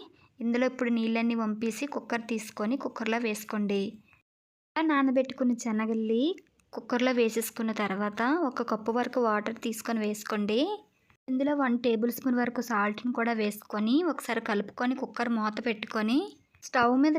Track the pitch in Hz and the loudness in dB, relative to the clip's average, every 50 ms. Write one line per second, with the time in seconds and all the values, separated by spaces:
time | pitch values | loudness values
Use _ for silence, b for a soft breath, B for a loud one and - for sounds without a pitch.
0 | - B B B B B B B 226 233 233 240 254 254 254 262 262 240 240 226 | -4 B B B B B B B -2 0 2 2 2 0 0 0 0 0 0 0
1 | 226 226 226 226 233 233 233 226 226 214 208 214 226 226 214 - 285 285 - 226 | 0 0 0 2 2 2 0 0 0 -2 -2 -2 -2 -4 -2 -4 -6 -6 -6 -6
2 | - - 240 233 233 - 233 220 220 - - - 214 220 262 285 - 254 - - | -6 -4 -4 -4 -2 -4 -4 -4 -6 -8 -6 -4 -2 -2 -2 -2 -4 -6 -6 -4
3 | 233 220 220 240 240 220 214 214 - - - 214 208 202 202 196 196 220 - - | -2 0 0 0 0 -2 -4 -4 -6 -4 -2 -2 0 0 0 0 0 -2 -6 -12
4 | b b b b b _ _ _ _ _ _ _ _ _ - 311 320 311 302 277 | b b b b b _ _ _ _ _ _ _ _ _ -2 0 2 4 4 4
5 | 269 262 247 269 262 262 - - 254 247 240 233 - 233 214 220 226 220 226 220 | 4 4 4 2 2 0 0 0 2 2 2 0 -2 -2 0 0 0 0 0 0
6 | 220 220 226 233 269 330 381 - - _ _ _ _ _ - 247 233 - 262 240 | 0 2 2 2 2 2 0 -2 -8 _ _ _ _ _ -12 -10 -4 -2 0 2
7 | 247 254 254 240 233 226 220 226 226 - - - 226 220 214 220 208 202 190 196 | 2 2 2 4 2 2 2 -2 -4 -4 -4 -4 -4 -2 -2 -2 -2 -2 -2 -2
8 | 208 208 208 208 226 254 302 359 330 254 254 - 233 233 226 214 220 233 226 247 | -2 -2 -2 0 0 2 2 2 0 0 -2 -2 -2 -2 -2 -2 -2 -2 0 0
9 | 240 240 - 262 240 220 214 208 208 226 226 - - 233 220 220 - - 233 220 | 0 0 0 0 2 2 2 0 -2 -4 -6 -4 -4 -6 -6 -6 -4 -4 -2 -2
10 | 214 208 214 214 - - 220 208 208 202 214 240 302 392 427 415 - b b b | -2 -2 -4 -4 -6 -4 -2 -2 0 2 2 2 2 0 -2 -6 -10 b b b
11 | b b b b _ - 262 262 277 285 294 285 269 247 240 240 240 247 226 214 | b b b b _ -4 -2 0 2 2 2 2 2 2 2 2 2 2 2 2
12 | 233 240 233 - - 262 247 247 240 240 240 247 233 - 233 208 202 208 208 214 | 2 0 -2 0 0 0 2 2 2 0 -2 -4 -2 0 0 0 2 0 0 -2
13 | - 247 240 247 233 233 233 220 214 208 208 214 - - - 208 214 220 247 302 | -4 -2 0 0 0 0 0 0 0 -2 -2 -6 -10 -8 -4 -2 0 2 2 4
14 | 370 320 262 - - - 226 226 220 - 214 202 202 202 - - 247 247 262 262 | 2 2 -2 -2 -4 -4 -4 -2 0 0 0 0 -2 -4 -4 -2 -2 -2 -2 -2
15 | 262 247 214 - 240 240 233 220 214 214 214 226 226 247 214 214 - - - 220 | -4 -6 -4 -2 -2 0 0 0 0 -2 -2 -4 -4 -4 -4 -4 -6 -6 -4 -2
16 | 214 220 240 302 392 427 - - _ _ _ - - - - 262 240 240 247 262 | 0 2 2 2 0 -2 -6 -16 _ _ _ -20 -8 -2 2 4 4 6 6 6
17 | 285 311 302 | 6 6 4